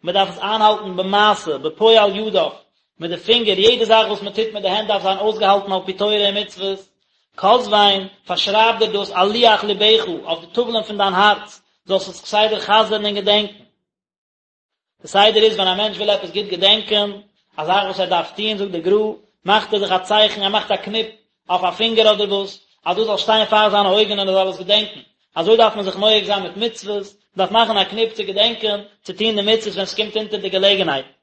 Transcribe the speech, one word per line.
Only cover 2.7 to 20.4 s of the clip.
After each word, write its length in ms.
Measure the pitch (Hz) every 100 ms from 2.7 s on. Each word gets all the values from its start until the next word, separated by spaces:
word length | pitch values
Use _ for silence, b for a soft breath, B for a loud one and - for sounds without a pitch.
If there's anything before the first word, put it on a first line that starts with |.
| _ _ _
מיט 120 | 165
דעם 80 | 170
פינגער, 400 | 214 240 214 190
יעדע 260 | 214 240 214
זאך, 220 | 220 214
וואס 140 | 202
מען 120 | 202
טוט 200 | 220 220
מיט 100 | 214
דער 80 | 196
האנט, 160 | 202 214
דארף 140 | 202
זיין 160 | 190 196
אויסגעהאלטן 540 | 208 214 196 202 196
אויף 140 | 190 190
די 80 |
תורה 320 | 185 208 214 202
און 120 | 202
מצוות. 420 | 208 185 196 190 - _ _ _ _ -
כל 260 | 196 247
זמן, 460 | 208 208 202 196 190 _ -
פארשרייב 540 | 175 202 208 226 208
דיר 120 | 214
דאס 200 | 202 196
על 160 | 180 196
לוח 300 | 226 233 208
לבך, 440 | 208 190 208 220 196
אויף 320 | 160 165 165
די 80 | 165
טבלין 300 | 233 240 226
פון 140 | 214 208
דיין 160 | 196
הארץ. 480 | 180 208 202 - - _ _ -
זאלסט 240 | 190 190
עס 120 | -
געזייט 280 | - 208 214
דיר 100 | 208
חזרן 460 | - 214 208 214 208
אין 100 | 202
געדענקען. 500 | 202 208 208 - _ _ _ _ _ _ _ _ _ _ _ _ _ _
דאס 140 | - 196
הייסט, 220 | 208 214
איז, 180 | 220 202
ווען 120 | 185
א 80 | 185
מענטש 200 | 214 180
וויל 140 | 208
עפעס 220 | 196 185
גוט 140 | 185 196
געדענקען, 680 | 180 196 214 208 208 202 202 _ _ _ -
א 100 | 156
זאך, 180 | 196
וואס 160 | 190 185
ער 100 | 180
דארף 220 | 175 165 -
טון, 220 | 214 214
זאגט 140 | 196
דער 100 | 175
גרו, 360 | 175 208 214 220 _ _ 175
מאכט 280 | 208 -
ער 60 | 208
זיך 120 | 190
א 60 | 185
צייכן, 440 | - 208 214 202